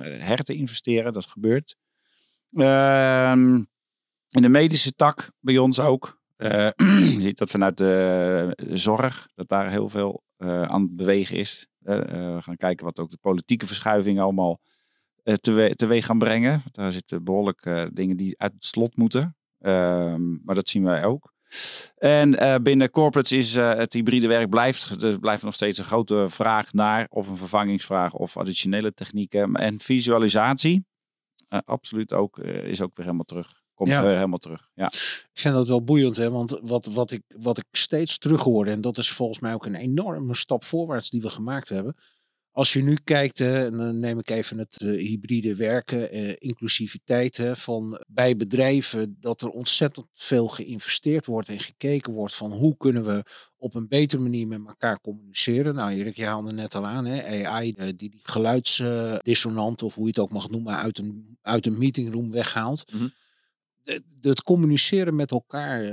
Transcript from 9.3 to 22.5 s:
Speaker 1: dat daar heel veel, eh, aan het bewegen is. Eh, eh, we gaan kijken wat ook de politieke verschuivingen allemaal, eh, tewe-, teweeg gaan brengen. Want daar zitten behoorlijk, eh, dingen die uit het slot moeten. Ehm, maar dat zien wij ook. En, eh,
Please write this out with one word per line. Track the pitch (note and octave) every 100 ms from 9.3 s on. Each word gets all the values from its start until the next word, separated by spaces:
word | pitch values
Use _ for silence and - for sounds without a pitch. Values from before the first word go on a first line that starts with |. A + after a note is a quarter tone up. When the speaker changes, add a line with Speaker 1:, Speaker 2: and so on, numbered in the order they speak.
| -
Speaker 1:
dat | F#2
daar | G2 G2
heel | G2+ G#2
veel, | G#2 G2+ - _ -
eh, | F#2 F2
aan | E2+ G2
het | F#2+ F2
bewegen | F#2 G2+ F#2+ F2+
is. | G2+ - - _
Eh, | - G#2
eh, | - F2 F2+ F2
we |
gaan | E2+ F2
kijken | F2+ F2 E2+
wat | -
ook | E2
de | -
politieke | G2 F2+ - A#2+ G#2+
verschuivingen | G2+ A2+ G#2+ G2+ G2
allemaal, | G2 F#2+ F2+ E2+ _ _ _ _ _ _
eh, | - G#2+
tewe-, | - A2 G#2+ -
teweeg | A2 A#2 A2+
gaan | A2+
brengen. | A2 A2+ B2
Want | D3+ C3 -
daar | F#2+
zitten | F2+ - F2+
behoorlijk, | F2 G2 G2+ F2+ F2
eh, | E2+ E2
dingen | E2 F#2+ F#2
die | F#2+ -
uit | G2+
het | - -
slot | - A#2 -
moeten. | A2+ B2+ E3+ - _ _
Ehm, | G2 F#2 F2+ F2+ E2+ E2 F2 E2
maar | - F#2+
dat | F#2
zien | G#2
wij | F#2 E2+
ook. | G2 C#3 _ _ _ - - - - -
En, | C#3 D3 D3 C3+
eh, | C3